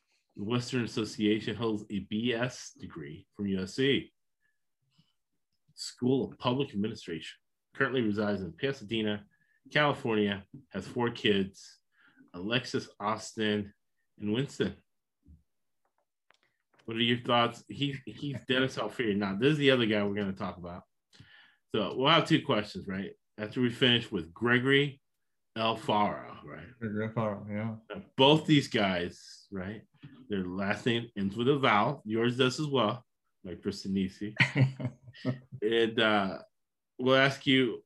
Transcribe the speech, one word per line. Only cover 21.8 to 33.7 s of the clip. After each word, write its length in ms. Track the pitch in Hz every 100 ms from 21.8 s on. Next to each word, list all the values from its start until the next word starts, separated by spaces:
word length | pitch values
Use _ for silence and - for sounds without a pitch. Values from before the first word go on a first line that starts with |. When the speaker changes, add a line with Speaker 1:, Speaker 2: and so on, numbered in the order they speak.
| 92 -
Speaker 1:
we'll 140 | 135
have 180 | 160 -
two 140 | 151
questions, 440 | - 110 104 95 85
right? 240 | 95 95 - _ -
After 220 | 107 131
we 100 | 123
finish 420 | 120 127 120 -
with 200 | 101 82
Gregory 680 | 85 117 123 127 139 147 - _ _ _ _ _ 110
Alfaro, 800 | 113 - - 107 101 - - -
right? 220 | - - - -
Speaker 2:
Gregory 300 | 113 107 110
Alfaro, 400 | 117 110 101 101
yeah. 240 | 104 113 110 -
Speaker 1:
Now, 120 | 101 - -
both 300 | 135 160 160
these 220 | 147 127
guys, 800 | 120 101 90 87 - - - -
right? 320 | 98 92 110 - _ - - -
Their 160 | 101
last 420 | 90 92 98 104 127
name 220 | 117 117 101
ends 180 | 98 107
with 120 | 120
a 100 | 147
vowel. 440 | 131 104 117 143
Yours 320 | 107 110 123 123
does 240 | 127 135
as 60 | 151
well, 380 | 135 107 120 - _ _ _
like 180 | 95 85
Kristen 320 | 104